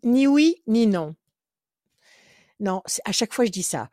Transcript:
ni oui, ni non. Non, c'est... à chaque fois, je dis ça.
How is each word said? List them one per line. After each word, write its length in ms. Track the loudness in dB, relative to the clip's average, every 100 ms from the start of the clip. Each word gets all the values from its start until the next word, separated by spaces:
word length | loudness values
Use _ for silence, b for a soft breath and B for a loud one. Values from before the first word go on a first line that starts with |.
ni 240 | 0 2 4
oui, 340 | 4 4 0 -2
ni 180 | 2 2
non. 300 | 0 -4 -12 _ _ _ _ _ _ _ _ b b b b b b
Non, 200 | -6 -6 -6
c'est... 160 | -8
à 60 | -4
chaque 240 | -4 -4
fois, 100 | 0
je 60 | -2
dis 140 | -2
ça. 260 | -6 -6 -10